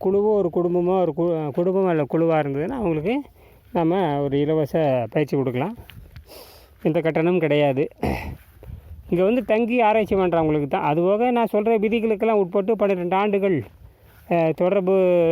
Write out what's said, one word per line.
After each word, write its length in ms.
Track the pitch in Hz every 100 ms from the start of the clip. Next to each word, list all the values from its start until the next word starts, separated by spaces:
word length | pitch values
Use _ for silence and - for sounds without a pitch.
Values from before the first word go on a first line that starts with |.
குழுவோ 280 | 190 196 208
ஒரு 180 | 208 180
குடும்பமோ 460 | 180 175 175 175 190
ஒரு 120 | 170 151
கு-, 340 | 170 160 151
குடும்பம் 360 | 151 180 190 190
அல்ல 160 | 160
குழுவா 420 | 139 160 165 160
இருந்ததுன்னா 240 | 143 139 175
அவங்களுக்கு 540 | 269 196 156 165 269 277 - - - -
நம்ம 500 | 196 160 190 170 143
ஒரு 180 | 143 143
இலவச 640 | 147 156 143 165 147 127 113
பயிற்சி 260 | 156 147 139
கொடுக்கலாம். 400 | 131 123 165 240 - - - - - - - - - -
எந்த 180 | 175 160
கட்டணமும் 400 | 160 156 165 180
கிடையாது. 480 | 160 147 143 131 156 - - 65 - - - - - - - - -
இங்க 160 | 175
வந்து 200 | 190 247
தங்கி 360 | 208 220 233 247
ஆராய்ச்சி 340 | 214 220 208
பண்றவங்களுக்கு 540 | 196 185 165 160 151 143
தான். 140 | 185
அதுபோக 480 | 156 151 175 208 247
நான் 180 | 240 226
சொல்ற 260 | 208 214 226
விதிகளுக்கெல்லாம் 600 | 214 226 226 202 226 214
உட்பட்டு 380 | 180 202 190 214
பன்னிரெண்டு 400 | 202 185 175 185
ஆண்டுகள், 480 | 208 202 196 156 - - - _ - - -
ஆ, 200 | 170 160
தொடர்பு 420 | 156 180 196 185 190 185 175 165